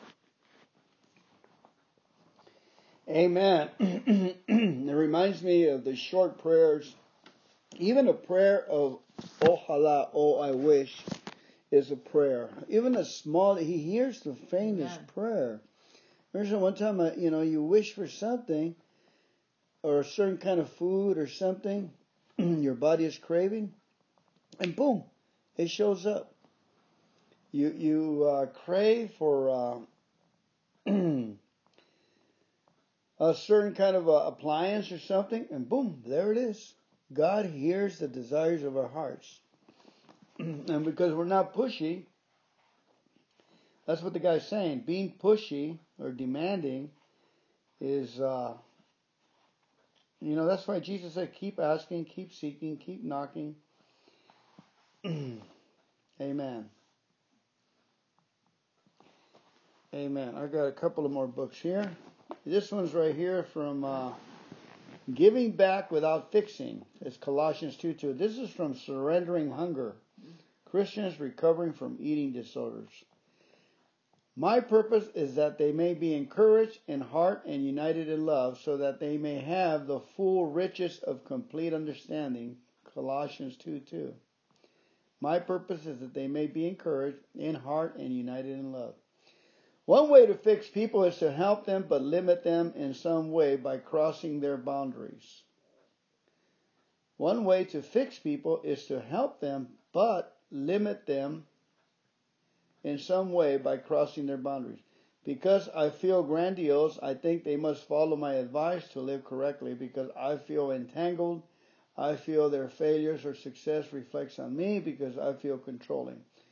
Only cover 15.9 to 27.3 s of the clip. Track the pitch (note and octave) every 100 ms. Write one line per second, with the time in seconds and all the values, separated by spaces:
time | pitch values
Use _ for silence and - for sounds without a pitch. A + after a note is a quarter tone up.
15.9 | - _ _ _ F#3+ G#3 G#3 F#3+ G3+ G#3+
16.9 | F#3+ E3 E3 E3+ D#3+ D#3+ D#3 D3+ G#3 G#3
17.9 | - E3 - G#3+ A#3+ A#3+ D#3 E3 E3 _
18.9 | _ _ _ _ _ _ _ _ _ D#3
19.9 | C#3+ C#3 - G3 - F#3+ F3+ C#3 - F3+
20.9 | F#3+ G3 E3 C#3+ - F#3+ F#3+ G3+ G3+ F3+
21.9 | - _ _ _ - F3 D#3+ C#3 A#2+ D3
22.9 | E3 D#3+ - - E3+ F#3+ A3 G#3 - _
23.9 | _ _ _ _ _ _ - F3+ E3+ C#4+
24.9 | G#3 - _ _ _ _ - E3+ - G#3
25.9 | F#3+ G3 - - _ _ _ _ _ _
26.9 | _ _ _ _